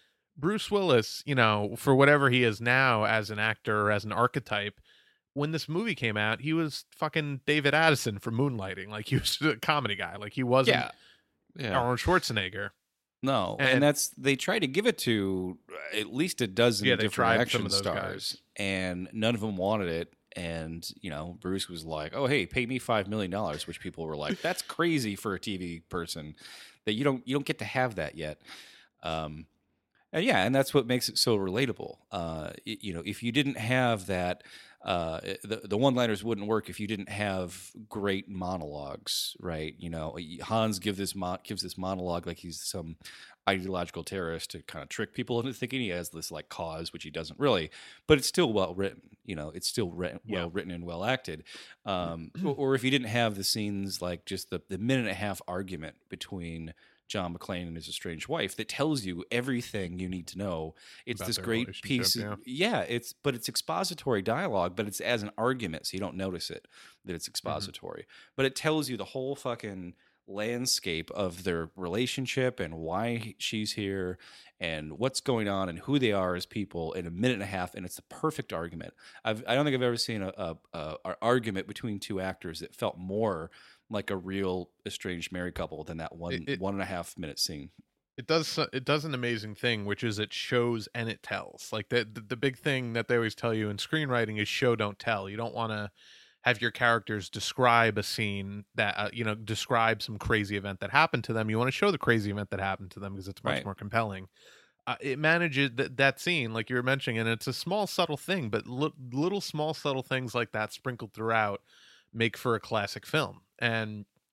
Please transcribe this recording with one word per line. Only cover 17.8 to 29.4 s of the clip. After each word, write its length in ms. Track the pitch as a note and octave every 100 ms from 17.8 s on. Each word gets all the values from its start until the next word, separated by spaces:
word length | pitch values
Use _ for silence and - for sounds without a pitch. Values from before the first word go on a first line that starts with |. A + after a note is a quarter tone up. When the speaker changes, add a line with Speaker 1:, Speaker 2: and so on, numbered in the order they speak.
Speaker 2:
stars, 220 | G2 E2+ F#2+ F#2 -
Speaker 1:
guys. 40 | - _ -
Speaker 2:
and 520 | G2 F#2+ F#2 F2+ F#2
none 240 | A2 A2 A#2
of 60 |
them 140 | A2 F#2+
wanted 320 | F#2 G#2+ F2+
it. 240 | E2 E2+ _ - -
And, 520 | F2 E2 D#2+ E2 - -
you 100 | G2
know, 260 | D2 E2+ F2
Bruce 280 | F2+ F#2+ -
was 160 | E2+
like, 300 | D#2+ D#2 D#2
"Oh, 120 | A#2+ C3
hey, 200 | C#3+ F2+
pay 180 | -
me 140 | A#2+ B2+
five 300 | - A2 G2
million 220 | A2 F#2+
dollars," 360 | G2 G2 D2+ -
which 140 | -
people 260 | F2+ - -
were 100 | D3+
like, 240 | D3 F#3
"That's 220 | E3 F#3
crazy 540 | - - E3+ D#3 A2+ G2
for 180 | A2
a 60 | F#2
T 160 | - F#2+
V 240 | F2+ E2 -
person, 480 | F2+ E2+ E2 D2+ D2 - - - - -
that 60 |
you 80 | G#2+
don't, 240 | C#3+ C3 A#2+
you 80 |
don't 100 | C#3
get 140 | C#3 D3+
to 60 |
have 320 | G2 C3+ B2+ F#2+
that 180 | D2+
yet." 260 | D#2 D2+ D2+ - - - - - _
Um, 440 | - D#2+ D#2 D2+